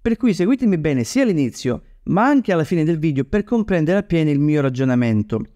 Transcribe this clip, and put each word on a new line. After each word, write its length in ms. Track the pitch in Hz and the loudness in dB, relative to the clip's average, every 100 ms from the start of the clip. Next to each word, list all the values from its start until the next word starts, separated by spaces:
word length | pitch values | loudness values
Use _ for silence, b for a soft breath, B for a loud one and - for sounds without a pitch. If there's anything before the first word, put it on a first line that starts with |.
Per 160 | 233 226 | -2 0
cui 160 | 254 | 0
seguitemi 460 | 175 180 262 240 180 | 0 0 2 0 0
bene 240 | 151 135 | 0 -2
sia 220 | 117 262 | -2 0
all'inizio, 580 | 254 165 131 - - 120 - - | 0 0 -2 -2 -4 -6 -8 -18
ma 200 | - 170 | -4 0
anche 280 | 247 285 220 | 2 2 2
alla 100 | 175 | -2
fine 220 | 151 175 | 0 0
del 160 | 156 165 | 0 0
video 240 | 160 135 | -2 -2
per 180 | 131 208 | -2 -2
comprendere 560 | 202 233 214 185 151 190 | -2 -2 0 0 0 0
appieno 320 | 196 165 156 | 0 0 0
il 80 | 143 | 0
mio 220 | 147 151 | 2 2
ragionamento. 800 | 139 127 131 123 120 107 104 110 113 | 0 0 0 0 2 0 -2 -6 -8